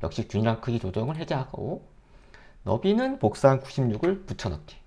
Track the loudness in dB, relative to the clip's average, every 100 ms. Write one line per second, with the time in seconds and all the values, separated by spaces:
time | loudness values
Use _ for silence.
0 | -6 -4 -2 2 2 0 -2 -2 -2 -2
1 | -4 -4 -4 -4 -4 -6 -8 -8 -12 -20
2 | _ -20 -20 -20 -20 -14 -2 0 4 4
3 | 2 2 0 6 6 6 0 0 0 2
4 | 0 0 -4 -6 -6 -6 -10 -20